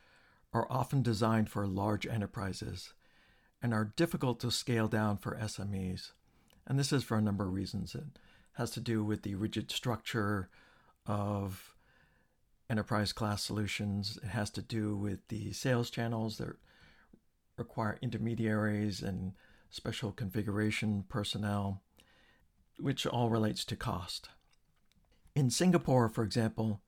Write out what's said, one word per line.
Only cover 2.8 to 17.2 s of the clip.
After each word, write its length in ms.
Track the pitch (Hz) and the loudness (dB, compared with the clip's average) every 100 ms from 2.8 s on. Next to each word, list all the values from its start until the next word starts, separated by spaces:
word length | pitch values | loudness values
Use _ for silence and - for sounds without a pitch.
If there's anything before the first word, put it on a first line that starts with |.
| - - _ _ _ _ _ _ | -12 -18 _ _ _ _ _ _
and 120 | 120 | 0
are 180 | 110 107 - | 2 0 2
difficult 440 | 170 - 127 117 | 2 4 0 2
to 100 | 120 | 0
scale 380 | - - 117 110 | -2 2 2 4
down 280 | 107 107 101 | 4 2 0
for 200 | - - | -2 -4
S 240 | 107 - | -4 -4
M 140 | 101 | -4
Es. 380 | 98 92 92 - - _ _ _ - - | -2 -2 -4 -8 -18 _ _ _ -16 -2
And 120 | 135 | 0
this 140 | 139 | 2
is 120 | 139 | 0
for 120 | - 110 | 2 2
a 60 | |
number 220 | 104 98 | 2 2
of 80 | 98 | 0
reasons. 420 | 95 95 101 85 | 0 -2 -4 -6
It 240 | - 147 - - - _ | -8 -10 -14 -20 -20 _
has 180 | - 117 | -6 -4
to 80 | - | -4
do 240 | 107 110 | 0 0
with 180 | 107 107 | 2 0
the 120 | 101 | -2
rigid 360 | 95 110 110 104 | -2 -2 -2 -4
structure 760 | - 127 110 - 117 101 104 92 - - - - _ - | -2 -2 -2 -2 0 2 0 -4 -12 -20 -20 -20 _ -4
of 680 | 104 101 101 98 95 - - _ _ _ _ _ _ _ _ - | -2 0 0 -2 -6 -12 -20 _ _ _ _ _ _ _ _ -4
enterprise 440 | 110 101 107 101 | -2 0 0 0
class 300 | - 107 101 | 0 -2 -2
solutions. 760 | - 104 101 - 104 101 104 - | -2 -2 -2 -2 -2 -2 -2 -6
It 60 | 104 | -4
has 220 | 113 104 | -2 -2
to 120 | - | -6
do 340 | 101 113 104 101 | -4 -2 0 -2
with 300 | 101 95 - | -2 -4 -6
the 240 | 107 104 | -6 -6
sales 380 | - 135 123 117 | -4 0 2 0
channels 480 | - 117 113 110 104 | -2 -2 -2 -4 -4
that 180 | - - - - - - _ - | -8 -10 -18 -20 -20 -20 _ -20